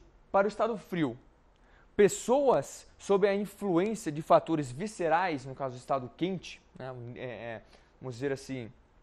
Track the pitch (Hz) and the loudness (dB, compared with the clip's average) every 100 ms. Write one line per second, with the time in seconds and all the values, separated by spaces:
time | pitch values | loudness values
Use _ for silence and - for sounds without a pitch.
0 | - _ _ 196 196 - 220 220 - 180 | -20 _ _ 2 2 0 -2 -2 -6 -2
1 | 143 117 - _ _ _ _ - _ - | -2 -2 -16 _ _ _ _ -20 _ 4
2 | 202 - - 262 277 170 135 - - _ | 4 4 2 4 6 4 0 -12 -20 _
3 | - 202 202 196 208 - 202 165 202 208 | 0 4 4 2 -4 -6 0 2 2 -2
4 | - 147 156 170 - 165 135 123 214 - | -6 -8 4 4 6 -2 -2 -6 -8 -4
5 | 170 160 185 143 131 131 135 123 - 139 | 0 2 0 -4 -8 -8 -8 -8 -4 -4
6 | 123 - 170 185 - - _ - 131 127 | -4 -4 -4 -4 -10 -18 _ -14 -12 -10
7 | 117 123 123 107 117 110 - - _ _ | -12 -12 -10 -10 -10 -10 -14 -20 _ _
8 | 131 117 139 135 - 131 110 - _ _ | -12 -6 -4 -4 -6 -10 -10 -16 _ _